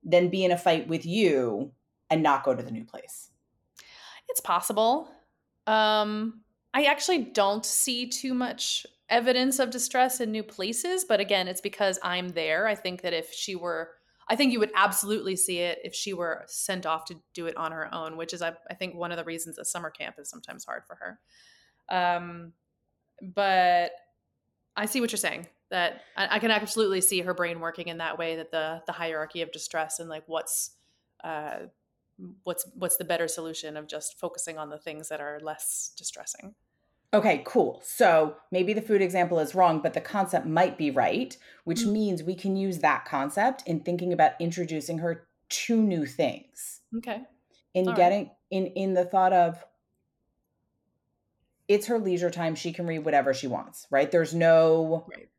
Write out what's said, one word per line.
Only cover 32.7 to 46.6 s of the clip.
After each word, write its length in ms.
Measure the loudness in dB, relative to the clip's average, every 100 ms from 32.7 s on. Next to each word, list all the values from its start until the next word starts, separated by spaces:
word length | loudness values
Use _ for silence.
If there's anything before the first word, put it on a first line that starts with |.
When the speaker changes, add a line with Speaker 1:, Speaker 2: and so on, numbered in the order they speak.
Speaker 2:
what's 220 | -6 -4 -4
the 80 |
better 240 | -2 -2 -2
solution 480 | -4 -8 -10 -10 -12
of 100 | -12
just 300 | -10 -12 -8
focusing 380 | -8 -6 -10 -8
on 140 | -10
the 80 | -10
things 300 | -12 -12 -10
that 100 | -8
are 200 | -8 -8
less 520 | -10 -8 -8 -8 -8 -10
distressing. 580 | -12 -12 -12 -12 -14 -20 _ _ _ _ _
Speaker 1:
Okay, 280 | 2 4 2
cool. 380 | 2 2 2 0
So 520 | -12 4 6 6 4 -2 _
maybe 220 | -2 0
the 80 | 0
food 220 | 2 2
example 360 | 2 2 2 2
is 160 | 0
wrong, 280 | 4 4 4
but 100 | 0
the 80 | -2
concept 460 | -4 -2 0 0 0
might 320 | 2 2 2
be 120 | 0
right, 460 | 2 2 2 -4 -10 -20 -14
which 160 | -4 -2
Speaker 2:
Mm. 120 | 0
Speaker 1:
means 300 | 2 0 -2
we 120 | -4
can 220 | -4 -2 0
use 220 | 0 2
that 260 | 2 2
concept 580 | -2 -4 -2 0 0 0 -4
in 140 | -4
thinking 340 | -2 -2 -2
about 180 | 4 4 4
introducing 580 | -6 -4 -4 -6 -6 -4
her 300 | -4 -6 _ _ _
to 260 | -6 0 4
new 240 | 4 2 -2
things. 760 | 0 -2 -2 -14 -16